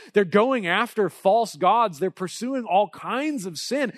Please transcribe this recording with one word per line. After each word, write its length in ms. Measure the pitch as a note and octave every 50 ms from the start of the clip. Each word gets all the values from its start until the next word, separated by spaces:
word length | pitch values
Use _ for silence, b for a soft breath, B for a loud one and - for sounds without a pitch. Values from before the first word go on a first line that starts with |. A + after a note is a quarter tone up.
| B B _
They're 100 | G#3 G3+
going 420 | E3 C#3+ G3+ A3 C4 C4+ B3 F#3+
after 440 | E3+ F3 G3+ A#3+ A#3 - A3 G3+ D#3+
false 440 | - - - G3 G3+ A#3 A#3 F#3+ -
gods. 440 | D3 F3+ F#3 G#3 A#3 A#3 G#3+ D#3+ C3+
They're 120 | F#3 F#3
pursuing 540 | - - F#3 E3 - - A3 B3+ C4+ C4 A#3
all 240 | G3+ E3+ G3 G#3 F#3+
kinds 560 | - - - E3+ G#3+ B3+ D4 D#4 D4 B3+ F3
of 140 | F#3+ D#3+ C3+
sin. 340 | - - A#3+ C#4+ C#4 G#3+ B